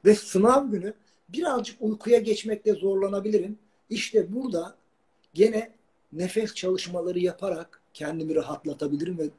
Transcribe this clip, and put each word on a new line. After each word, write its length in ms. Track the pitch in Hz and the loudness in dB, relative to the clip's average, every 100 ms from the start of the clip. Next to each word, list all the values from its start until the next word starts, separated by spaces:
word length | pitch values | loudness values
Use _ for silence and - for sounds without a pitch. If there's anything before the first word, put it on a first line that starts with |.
Ve 100 | 196 | 6
sınav 560 | 208 - 185 202 269 277 | 6 2 2 4 4 2
günü 240 | 202 190 - _ _ _ | -6 -6 -12 _ _ _
birazcık 540 | 214 339 254 214 - | -6 -4 -4 -6 -6
uykuya 360 | 214 214 - 233 | -6 -4 4 4
geçmekte 540 | 220 208 220 208 220 | 4 -2 -2 -2 0
zorlanabilirim. 880 | 196 190 196 196 196 202 214 185 214 _ _ _ | 2 0 0 0 -2 0 0 0 -10 _ _ _
İşte 420 | - - 220 170 | -6 0 0 0
burada 420 | 226 262 175 160 - _ _ _ _ _ | -4 -4 -6 -6 -14 _ _ _ _ _
gene 380 | 160 220 214 226 _ _ _ _ | 4 4 4 -6 _ _ _ _
nefes 420 | 156 180 214 214 | -6 -2 -2 -4
çalışmaları 640 | - 185 185 175 180 175 180 | -4 -2 -2 -2 -6 -4 0
yaparak 640 | 180 170 196 165 170 _ _ | 0 0 -4 -4 -8 _ _
kendimi 400 | - 151 165 156 | -10 -6 -6 0
rahatlatabilirim 840 | 156 - 135 151 139 147 143 170 175 | 0 0 -6 -8 -6 -4 -2 -4 -4
ve 100 | 147 | -6